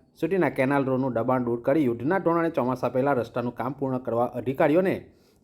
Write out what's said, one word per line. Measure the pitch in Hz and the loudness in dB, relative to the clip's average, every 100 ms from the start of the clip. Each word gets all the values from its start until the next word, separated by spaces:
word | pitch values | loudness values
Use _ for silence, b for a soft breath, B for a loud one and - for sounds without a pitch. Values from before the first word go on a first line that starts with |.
| _ - | _ -6
સુધીના | 165 190 147 | -2 2 2
કેનાલ | 131 131 143 | 2 2 2
રોડનું | 131 127 131 | 2 0 0
દબાણ | 113 123 127 | 0 0 0
દૂર | 117 117 | 0 -2
કરી | 135 156 | 0 2
યુદ્ધના | 127 113 131 190 | 2 0 -2 0
ધોરણે | 165 170 165 | 2 2 0
ચોમાસા | 151 123 127 127 | 0 -2 -2 -2
પહેલા | 127 143 | 0 2
રસ્તાનું | 131 107 127 120 | 0 -2 -4 -6
કામ | 113 120 | -6 -8
પૂર્ણ | 139 135 127 | -4 -4 -4
કરવા | 120 113 | -2 0
અધિકારીઓને | 123 123 107 131 156 165 185 104 - b b b | 0 -2 -4 0 4 4 2 -2 -6 b b b